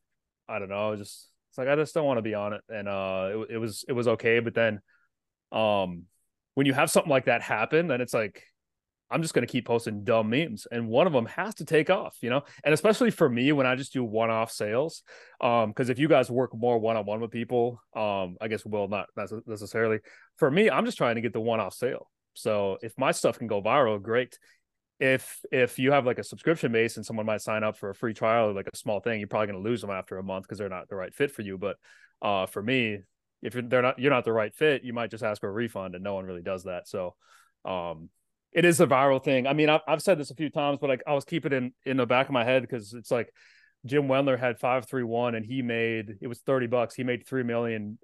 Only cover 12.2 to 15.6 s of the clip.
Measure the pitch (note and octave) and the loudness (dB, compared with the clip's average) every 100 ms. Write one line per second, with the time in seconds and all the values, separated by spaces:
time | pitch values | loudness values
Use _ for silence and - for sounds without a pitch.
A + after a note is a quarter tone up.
12.2 | A#2 C3+ - - D3 D3+ G#3+ G#3 A#3 - | -2 -2 -4 -4 0 4 4 4 2 4
13.2 | D3+ A#2 C#3 C#3+ B2+ B2+ C#3 C3+ A2+ A2 | 2 4 2 4 2 0 -4 -4 -2 0
14.2 | A2+ A2+ A2+ - G#2 A#2 D#3+ - _ - | 0 0 -2 -4 -2 0 -2 -6 _ -20
15.2 | - - B2 A#2+ | -20 -2 2 4